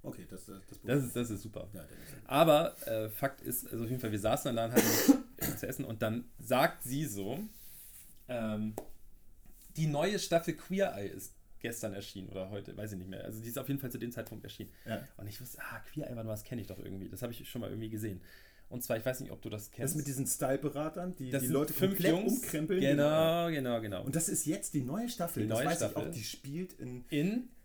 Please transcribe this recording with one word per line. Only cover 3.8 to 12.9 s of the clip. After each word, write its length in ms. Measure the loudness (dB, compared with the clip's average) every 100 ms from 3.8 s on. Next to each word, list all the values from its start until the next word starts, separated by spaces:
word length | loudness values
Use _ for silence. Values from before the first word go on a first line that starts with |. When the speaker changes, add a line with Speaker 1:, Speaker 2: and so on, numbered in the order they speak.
Speaker 2:
auf 60 | -2
jeden 120 | 0
Fall, 100 | 0
wir 80 | 2
saßen 360 | 2 2 2 0
dann 160 | 6
da 40 | 6
und 60 |
hatten 760 | 6 8 8 8 4 -4 -4 -2
<coughs> 0 |
zu 80 | -4
essen 180 | -2 -4
und 160 | 0
dann 240 | 0 0 -4 -12
sagt 440 | 2 6 6 2
sie 220 | -4 -2 -2
so, 320 | -2 -4 -4 -6 -12 -16 -16 -18 -18 -18 -18 -6
ähm, 460 | -2 0 0 -2 -4 -8 -12 -16 -18 -18 -18 -18 -18 -10 0
die 80 | 2
neue 320 | 4 2 2
Staffel 380 | 4 4 4 -2
Queer 400 | -2 2 2 2
Eye 100 | -6
ist 260 | -6 -12 -16 -18 -8
gestern 340 | -6 -4 -4
erschienen 360 | -4 -8 -10 -8
oder 200 | -6 -6
heute, 260 | -6 -8 -8
weiß 180 | -6